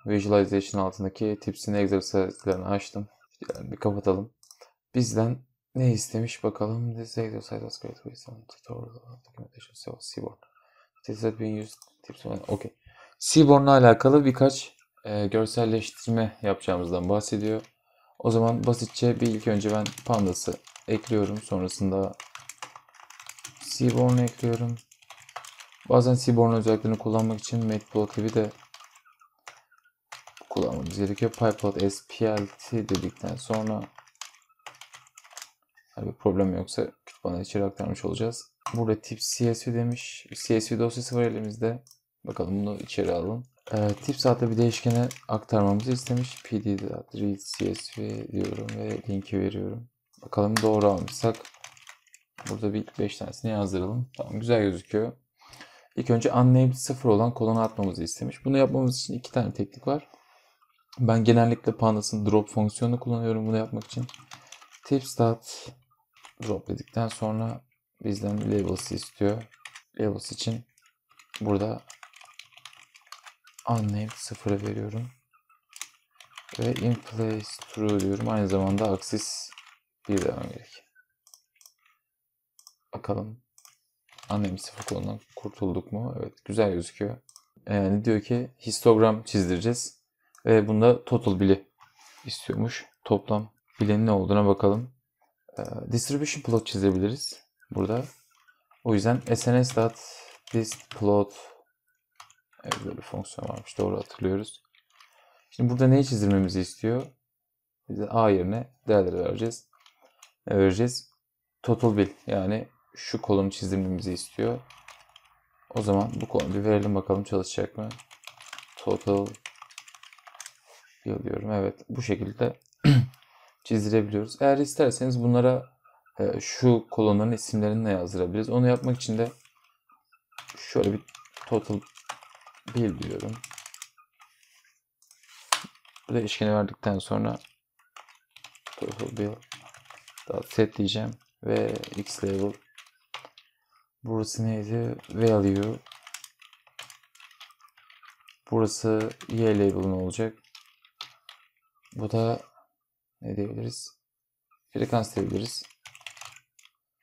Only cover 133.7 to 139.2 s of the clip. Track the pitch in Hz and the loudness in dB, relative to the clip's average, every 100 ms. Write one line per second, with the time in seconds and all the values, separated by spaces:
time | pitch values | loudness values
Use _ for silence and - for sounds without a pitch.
133.7 | - - _ _ _ _ _ _ _ _ | -20 -20 _ _ _ _ _ _ _ _
134.7 | _ _ _ _ _ _ - - - - | _ _ _ _ _ _ -12 -4 -4 -6
135.7 | _ _ - - 120 107 - 107 107 101 | _ _ -18 -4 -2 -2 -2 0 2 0
136.7 | - 107 98 - 107 110 113 - _ _ | -2 -2 -2 -2 -2 -2 -4 -12 _ _
137.7 | _ _ - - _ _ - - _ - | _ _ -20 -20 _ _ -20 -20 _ -18
138.7 | - - - - 110 | -10 -10 -8 -8 -4